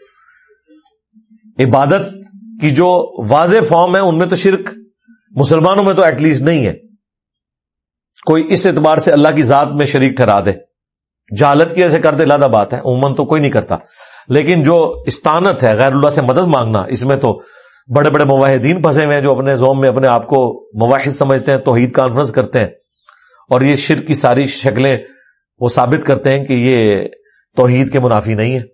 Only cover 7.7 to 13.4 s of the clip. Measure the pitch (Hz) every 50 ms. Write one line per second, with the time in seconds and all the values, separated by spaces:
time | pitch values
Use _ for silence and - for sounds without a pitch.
7.7 | _ _ _ _ _ _ _ _ _ _ - - 156 160 156 160 196 180 - 190
8.7 | 156 151 151 156 156 160 - 185 156 143 147 156 151 147 151 113 135 139 151 143
9.7 | 143 143 147 - - 139 135 131 123 131 123 110 101 101 95 101 92 - - _
10.7 | _ _ _ _ _ _ _ _ _ _ _ _ 104 101 147 143 143 147 165 165
11.7 | 170 180 180 170 175 165 151 156 147 139 165 139 143 147 143 135 113 107 101 -
12.7 | 123 123 - 131 123 127 135 139 131 - 143 - 156 156